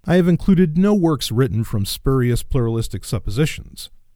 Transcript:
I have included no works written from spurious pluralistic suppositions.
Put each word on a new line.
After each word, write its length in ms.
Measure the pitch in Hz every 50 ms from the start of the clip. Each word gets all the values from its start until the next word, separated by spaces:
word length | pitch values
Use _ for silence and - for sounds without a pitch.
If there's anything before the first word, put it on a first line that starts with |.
| -
I 80 | - 175
have 140 | 185 170 180
included 500 | 170 - - - 190 165 185 160 151 175
no 160 | 190 208 208
works 360 | 202 165 165 151 127 - -
written 320 | 110 120 135 120 90 110 110
from 220 | - - 104 98
spurious 580 | - - - - 139 131 131 123 123 117 - -
pluralistic 640 | - - 127 117 113 113 113 113 - - 95 -
suppositions. 840 | - - 101 - 104 101 135 156 - - - - - - - - - - - _ _ _